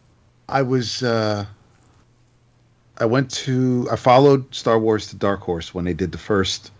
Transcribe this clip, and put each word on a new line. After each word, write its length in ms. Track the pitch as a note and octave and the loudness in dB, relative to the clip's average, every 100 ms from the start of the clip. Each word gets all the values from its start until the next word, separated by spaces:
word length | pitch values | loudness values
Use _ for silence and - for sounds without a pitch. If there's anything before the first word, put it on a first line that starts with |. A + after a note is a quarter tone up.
| _ _ _ _ - | _ _ _ _ -6
I 120 | C#3 | -2
was, 400 | C3 C3 A2 - | 0 -2 -2 -4
uh, 440 | B2 A2+ G#2+ G#2 G2+ - _ _ _ _ _ _ _ _ _ _ _ _ _ - | -2 0 0 -2 -6 -12 _ _ _ _ _ _ _ _ _ _ _ _ _ -4
I 60 | A#2 | 0
went 240 | B2 C3 | 0 -2
to, 580 | - - B2+ B2+ B2 B2 | -6 -4 -2 0 0 -2
I 60 | A2+ | -2
followed 580 | - B2 C#3+ C#3 C3 | 4 6 8 4 0
Star 240 | - - A2+ | -6 0 2
Wars 280 | A2 G#2+ G2 | 2 0 -2
to 80 | F#2+ | -4
Dark 240 | G#2 G2 | -2 -2
Horse 320 | - E2+ E2 | -4 -6 -6
when 140 | F#2 F2 | -6 -4
they 80 | |
did 180 | E2 F2+ | -4 -4
the 60 | D#2+ | -6
first 520 | - G#2 F#2 - - - | -2 0 0 -4 -12 -20